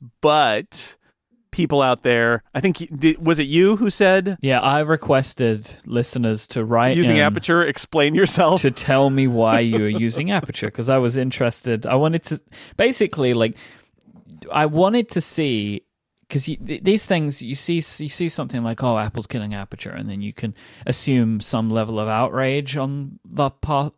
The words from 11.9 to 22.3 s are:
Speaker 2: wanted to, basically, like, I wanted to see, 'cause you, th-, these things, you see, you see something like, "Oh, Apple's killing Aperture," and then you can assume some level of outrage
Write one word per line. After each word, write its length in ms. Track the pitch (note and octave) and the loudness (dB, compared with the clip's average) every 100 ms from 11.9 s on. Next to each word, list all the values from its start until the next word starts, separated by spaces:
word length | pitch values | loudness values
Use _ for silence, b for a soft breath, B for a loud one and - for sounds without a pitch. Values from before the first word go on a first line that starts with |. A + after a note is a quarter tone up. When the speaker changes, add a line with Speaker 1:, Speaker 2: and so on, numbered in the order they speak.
| C3 | 2
Speaker 2:
wanted 280 | D#3 E3 | 2 0
to, 180 | - D#3 _ B B B | -4 -8 _ B B B
basically, 580 | A#3 B3 G3+ - B2+ A#2 | 0 2 0 0 2 2
like, 220 | A2+ - B B B B _ - - - - | 0 -2 B B B B _ -20 -20 -20 -4
I 140 | D3 D3+ | 0 2
wanted 440 | D3+ F#3+ A#3+ A3+ | 2 2 2 0
to 120 | F3+ | -4
see, 640 | - - D3 A2+ G#2 G2+ - _ _ _ - | -4 -2 0 0 -2 -6 -10 _ _ _ -6
'cause 180 | C#3+ D#3+ | -6 -4
you, 80 | D3 | -8
th-, 280 | - C#3 | -8 -4
these 220 | F#3 G#3+ - | 0 0 2
things, 360 | F3 D3 C#3 | 0 -2 -4
you 140 | A#2 C3+ | -8 -6
see, 200 | - E3+ | -4 -4
you 340 | - - D3+ | -4 -8 -8
see 200 | - E3+ | -6 -4
something 340 | - C#3+ B2 | -4 -6 -4
like, 180 | A#2 A2+ | -4 -2
"Oh, 160 | B2+ A2 | 0 0
Apple's 300 | G#2+ A#2 - | -2 -6 -8
killing 260 | A#2+ G#2 | -8 -8
Aperture," 380 | G2+ G2 G2+ F#2+ | -10 -12 -14 -14
and 180 | - G#2 | -12 -10
then 120 | G2+ | -8
you 100 | G#2 | -10
can 240 | - A2+ - B B B | -8 -10 -10 B B B
assume 540 | B2+ - B2+ A2+ G#2+ | -4 0 2 2 0
some 280 | - A2+ A2 | -2 -2 -2
level 300 | A2+ G#2+ G#2+ | -2 -2 -4
of 80 | G#2+ | -2
outrage 720 | A2 B2+ | 0 0